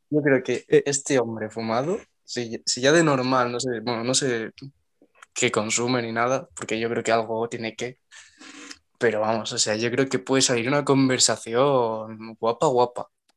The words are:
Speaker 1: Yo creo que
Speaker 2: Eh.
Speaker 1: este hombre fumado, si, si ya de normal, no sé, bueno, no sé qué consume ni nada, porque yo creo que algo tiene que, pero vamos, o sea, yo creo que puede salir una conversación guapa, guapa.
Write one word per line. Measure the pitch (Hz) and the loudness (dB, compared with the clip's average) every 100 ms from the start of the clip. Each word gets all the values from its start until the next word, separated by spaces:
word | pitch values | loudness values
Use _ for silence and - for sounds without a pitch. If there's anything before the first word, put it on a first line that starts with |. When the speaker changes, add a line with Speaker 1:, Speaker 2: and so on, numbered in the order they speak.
| - | -2
Speaker 1:
Yo | 151 | 0
creo | 143 131 | 2 2
que | 131 117 - | 0 -6 2
Speaker 2:
Eh. | 151 143 | 2 4
Speaker 1:
este | 139 - 135 | -2 0 0
hombre | 117 110 107 | 0 -4 -8
fumado, | 113 113 113 147 208 - _ | -6 -2 -2 -2 -4 -8 _
si, | - 123 117 117 | -12 -8 -8 -8
si | - 127 | -4 0
ya | 131 | 4
de | 170 | 6
normal, | 160 135 127 131 120 | 6 2 2 2 2
no | 120 | -2
sé, | 127 117 | -4 -4
bueno, | 117 117 | -4 -4
no | 120 | 0
sé | 131 139 117 110 - 139 - _ _ _ _ - | 0 0 -2 -4 -12 -20 -20 _ _ _ _ -14
qué | - 123 | -2 0
consume | 117 107 113 120 127 | 0 0 -2 0 0
ni | 117 | -2
nada, | 117 120 131 - - | -2 0 0 -4 -12
porque | - 110 | -6 -4
yo | 113 | -2
creo | 117 | -2
que | 117 | 0
algo | 113 113 113 117 | 0 0 -4 -4
tiene | 117 113 - | -6 -8 -8
que, | 123 131 _ - - - - - - - _ - | -10 -12 _ -20 -20 -20 -20 -20 -20 -20 _ -2
pero | 117 107 | 0 2
vamos, | 110 113 - | 0 0 -2
o | 120 | -2
sea, | 113 107 | -2 0
yo | 117 | 0
creo | 123 135 | 0 0
que | 127 | 0
puede | - 135 | 0 2
salir | 127 120 117 | 2 0 0
una | 143 143 | 0 2
conversación | 135 135 123 - 113 - 117 139 131 117 110 110 110 113 113 | 4 4 4 2 0 -2 2 4 4 2 -2 -8 -12 -14 -4
guapa, | 113 117 160 | -2 2 2
guapa. | 123 123 - - _ _ | 4 2 0 -12 _ _